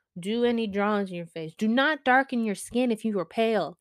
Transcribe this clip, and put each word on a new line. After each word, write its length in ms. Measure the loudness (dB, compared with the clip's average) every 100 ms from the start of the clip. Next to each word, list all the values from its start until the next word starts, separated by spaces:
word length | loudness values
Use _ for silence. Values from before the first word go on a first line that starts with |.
| _ -10
Do 260 | -4 0
any 220 | 2 2 -2
drawings 440 | 0 0 0 -2
in 60 | -6
your 100 | -10
face. 280 | -10 -12 -2
Do 120 | 2
not 360 | 4 2 2
darken 380 | 4 4 2 -2
your 100 | -2 -4
skin 340 | -4 -2 0
if 140 | 0
you 140 | -2 -4
are 40 |
pale. 540 | -4 0 2 2 -2 -8